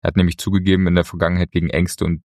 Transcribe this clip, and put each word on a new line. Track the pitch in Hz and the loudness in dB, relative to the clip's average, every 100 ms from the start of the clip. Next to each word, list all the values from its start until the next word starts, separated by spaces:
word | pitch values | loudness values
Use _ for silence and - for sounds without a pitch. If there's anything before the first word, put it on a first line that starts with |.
Er | - | -2
hat | 95 | 2
nämlich | 90 - | 2 0
zugegeben, | - 98 92 95 92 | -2 0 2 2 4
in | |
der | 87 | 2
Vergangenheit | 82 87 85 90 87 | 0 -2 -2 0 -2
gegen | 90 85 | -2 -2
Ängste | 80 87 - | 0 -2 -2
und | 82 82 - | -4 -4 -8